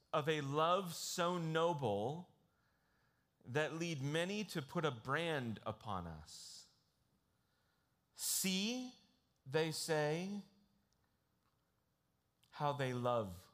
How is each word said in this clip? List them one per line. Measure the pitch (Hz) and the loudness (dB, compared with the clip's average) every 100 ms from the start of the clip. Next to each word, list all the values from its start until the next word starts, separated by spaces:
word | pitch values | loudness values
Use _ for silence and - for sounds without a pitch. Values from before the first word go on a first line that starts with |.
| _ | _
of | 156 147 | 2 2
a | 156 | 2
love | 139 147 165 185 180 | 2 4 6 4 2
so | 151 - - 175 180 | -6 -4 0 0 0
noble | 160 160 170 151 120 101 113 165 - _ _ _ _ _ _ _ _ _ _ _ - | 2 4 4 4 2 2 0 -4 -10 _ _ _ _ _ _ _ _ _ _ _ -4
that | 135 156 160 | 0 0 -2
lead | 170 147 | -2 -2
many | 143 160 180 208 | -2 0 0 -2
to | 208 170 | -4 -6
put | 135 175 | -4 -2
a | 156 | 0
brand | 113 131 147 170 147 117 101 | -2 -2 0 0 0 -2 -4
upon | - 107 110 92 85 | -6 -6 -4 -4 -4
us. | 78 76 - - - - _ _ _ _ _ _ _ _ _ _ _ _ _ _ | -10 -14 -16 -16 -18 -20 _ _ _ _ _ _ _ _ _ _ _ _ _ _
'See,' | - - - 190 185 214 254 254 - _ _ _ _ 131 | -6 -2 0 2 2 2 -2 -6 -12 _ _ _ _ -2
they | 156 160 | 2 2
say, | - - 156 147 165 190 202 - - _ _ _ _ _ _ _ _ _ _ _ _ _ _ _ _ _ _ _ | 0 0 2 2 0 -2 -6 -10 -20 _ _ _ _ _ _ _ _ _ _ _ _ _ _ _ _ _ _ _
'how | - 147 | -2 0
they | 135 131 | 2 0
love | 123 123 120 98 87 - | 0 2 0 0 -6 -16